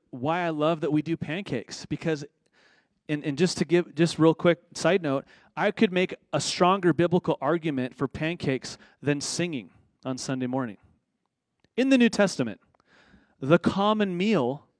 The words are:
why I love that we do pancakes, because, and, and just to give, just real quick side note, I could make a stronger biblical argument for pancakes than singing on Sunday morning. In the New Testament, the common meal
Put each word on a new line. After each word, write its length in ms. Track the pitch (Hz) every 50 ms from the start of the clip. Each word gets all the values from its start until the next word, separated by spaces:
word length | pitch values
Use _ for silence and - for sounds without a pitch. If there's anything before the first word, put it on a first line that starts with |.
| _ _
why 320 | 139 123 123 156 165 180
I 80 | 175 165
love 300 | 160 147 151 160 170 151
that 100 | 165 143
we 100 | 151 151
do 140 | 147 165 165
pancakes, 720 | - - - 156 196 196 - 139 110 - - - - -
because, 380 | - 156 - - 165 156 139 143 - _ _ _ _ _ _ _ _ _ _ _ _ _ _ _ -
and, 160 | 151 147 151
and 120 | 156 139
just 220 | 139 185 170 - -
to 60 | 170
give, 320 | 139 175 175 170 - -
just 200 | 147 170 160 -
real 160 | - 160 165
quick 280 | 156 - - 170 160 - _ _ -
side 280 | - - 160 190 196
note, 220 | 165 143 135 139 - _ - _ _ _ -
I 140 | 151 185 214
could 220 | - - 226 190
make 220 | 180 180 185 - 196 _ _ -
a 80 | - 151
stronger 520 | - - - - 175 180 196 202 175 175
biblical 440 | 143 143 170 165 175 175 - 165 143 -
argument 560 | 131 143 170 170 156 160 139 127 127 127 -
for 100 | - 143
pancakes 720 | 127 - - 156 160 175 - - 147 131 123 - - - _ - _ _ _
than 180 | 131 143 143 143
singing 500 | - - - - 175 175 151 120 92 - _ _ _ _ _ _ -
on 140 | 127 127 123
Sunday 280 | - - 131 127 127
morning. 300 | 123 127 135 127 110 95 _ _ _ _ _ _ _ _ _ _ _ _ _ _ _ _ _ _ _ -
In 120 | 226 262 269
the 100 | 269 247
New 120 | 240 226
Testament, 500 | - - 202 180 - - 123 110 92 _ _ _ _ _ _ _ _ _ _ _ _ _ _ _ _ -
the 180 | 135 135 170 170
common 580 | - - - 196 202 214 214 214 202 190 175
meal 500 | 170 190 226 214 156 123 123 143 - _ _ _